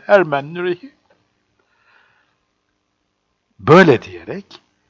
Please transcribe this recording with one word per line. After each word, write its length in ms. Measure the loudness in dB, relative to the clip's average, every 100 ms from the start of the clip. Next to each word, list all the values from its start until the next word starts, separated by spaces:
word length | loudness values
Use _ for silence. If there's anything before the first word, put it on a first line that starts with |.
| -2
Ermenrich." 800 | 0 0 -6 -8 -10 -8 -10 -12 _ _ _ _ _ _ _ _ _ _ _ _ _ _ _ _ _ _ _ _ _ _ _ _ _ _ _
Böyle 440 | 2 4 4 2
diyerek 600 | -4 -18 -16 -16 -16 -20 _ _ _